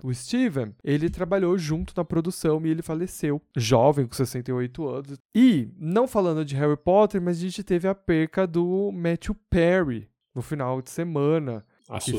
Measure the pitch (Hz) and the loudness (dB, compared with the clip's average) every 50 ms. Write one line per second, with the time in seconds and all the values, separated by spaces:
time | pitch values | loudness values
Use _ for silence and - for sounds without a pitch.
0 | - 131 123 - - - - 247 262 233 147 135 120 107 101 - - 147 139 147 | -4 -6 -6 -6 -6 -4 -2 0 0 0 0 -2 -4 -4 -8 -8 -2 -2 0 0
1 | 156 175 - - 180 170 196 196 175 175 180 196 160 147 156 165 185 - - 185 | 0 -2 -2 -4 -4 -2 0 0 2 2 0 0 0 -2 -2 -4 -4 -4 -6 -6
2 | 170 - 170 165 165 175 - - - 165 151 156 160 160 160 160 165 - 160 160 | -4 -2 -2 -2 -2 -2 -4 -2 0 0 0 0 0 -2 -2 -2 -4 -6 -6 -4
3 | 180 185 - - - 151 143 151 - _ _ 135 117 110 131 113 120 143 151 143 | -6 -6 -6 -4 -2 -2 -2 -4 -6 _ _ -4 2 4 6 6 6 6 4 4
4 | 131 120 - - 131 123 - 127 123 131 127 123 123 123 127 - 160 135 123 131 | 0 -2 -2 -4 -4 -4 -4 -6 -6 -4 -4 -4 -4 -6 -6 -8 -8 -6 -6 -8
5 | 143 139 143 - _ _ - - 254 254 220 143 117 - - - 156 160 180 226 | -10 -12 -16 -18 _ _ 2 6 6 6 6 4 0 -2 -8 -8 -6 -2 0 2
6 | 254 254 - 214 190 175 160 160 156 143 139 135 147 147 147 143 - 175 185 202 | 0 2 2 2 2 2 2 0 -2 -2 -2 0 2 2 0 2 2 4 6 6
7 | 214 202 - 196 175 175 175 165 175 190 180 - 190 - 185 175 170 190 196 - | 6 4 2 0 -2 -2 -2 -2 -4 -6 -6 -8 -4 -2 -2 0 0 0 -2 -2
8 | _ - 170 160 160 160 - 190 190 180 160 175 175 175 185 190 202 202 196 180 | _ 0 2 2 2 0 0 0 -2 0 0 0 0 0 0 0 -2 -2 -4 -2
9 | 170 170 170 165 - - 208 - _ _ - 180 165 170 180 190 175 143 120 110 | -2 -2 -2 -2 -4 -6 -8 -8 _ _ 2 4 4 4 4 4 2 0 -2 -6
10 | 104 - _ _ _ _ _ 127 120 - 160 143 131 123 131 131 131 - - - | -8 -12 _ _ _ _ _ -12 -8 -6 -6 -4 -4 -2 -4 -4 -6 -8 -8 -6
11 | 170 175 160 143 139 147 160 165 151 131 117 107 - _ _ _ _ - 113 101 | -6 -4 -2 0 2 2 2 2 0 -2 -6 -8 -10 _ _ _ _ -12 -10 -8
12 | - 131 117 | -6 -4 -4